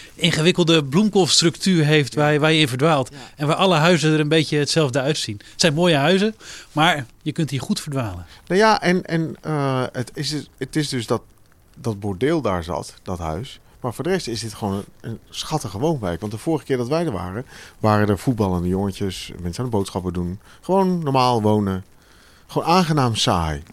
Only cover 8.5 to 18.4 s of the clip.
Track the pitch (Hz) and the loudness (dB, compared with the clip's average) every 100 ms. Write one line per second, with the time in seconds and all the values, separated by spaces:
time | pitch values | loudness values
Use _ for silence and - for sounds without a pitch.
8.5 | 180 220 - 175 185 - 165 160 - - | 4 4 4 2 0 0 -4 -4 -6 -6
9.5 | 151 139 131 127 - 120 - 139 151 - | -2 0 -2 -2 -6 -8 -8 -6 -6 -8
10.5 | - 135 156 147 131 113 113 - _ _ | -12 -6 -4 -2 -4 -2 -4 -4 _ _
11.5 | _ _ - 120 101 104 90 131 170 117 | _ _ -10 -6 -4 -6 -2 0 0 0
12.5 | 90 82 73 - - - 90 80 78 135 | -2 -2 -6 -8 -14 -10 -6 -4 -6 -8
13.5 | - _ - 127 - 143 185 - 110 110 | -16 _ -12 -10 -6 -4 -4 -4 -8 -8
14.5 | - 104 98 - - - 113 - - - | -6 -6 -6 -8 -14 -14 -14 -14 -12 -6
15.5 | 156 110 98 151 147 98 85 107 107 - | -6 -6 -4 -2 -2 -2 -4 -6 -6 -4
16.5 | 156 - 127 120 156 170 92 87 98 127 | -4 -2 -2 0 -2 -2 -4 -6 -8 -12
17.5 | - - - 110 107 104 101 - 113 | -16 -20 -2 2 4 4 2 0 0